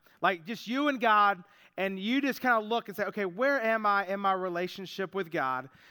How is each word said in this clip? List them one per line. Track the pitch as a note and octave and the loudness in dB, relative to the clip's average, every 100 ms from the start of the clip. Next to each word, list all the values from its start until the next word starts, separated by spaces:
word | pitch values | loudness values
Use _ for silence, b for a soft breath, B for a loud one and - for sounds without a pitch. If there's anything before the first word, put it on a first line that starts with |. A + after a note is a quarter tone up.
| b b | b b
like, | F3 F#3 D#3+ | 0 0 -4
just | A#3 - | -10 -4
you | B3+ D4 | -2 0
and | C4+ | 2
God, | A3+ G#3+ G3+ F#3 - b b b | 4 6 6 2 -4 b b b
and | F#3+ F#3+ | -4 -4
you | G3+ C4 | -2 0
just | C#4 B3 | 0 0
kinda | B3+ A3+ | 2 2
look | G#3+ A#3 - | 2 -2 -4
and | G3 | -6
say, | G3 | -4
"Okay, | G#3+ G3 | -4 -4
where | F3 C4 C#4 | -2 0 0
am | A3+ A3+ G#3+ | 2 0 2
I | G3+ F#3 | 0 0
in | G3 | 0
my | G3+ | 0
relationship | F#3+ F#3 F3 F3+ - F#3 - F#3+ G3 | 0 0 -2 -4 -6 -10 -6 -6 -4
with | E3+ | -4
God?" | D#3+ C3 B2+ C3+ B B | -2 -2 -2 -6 B B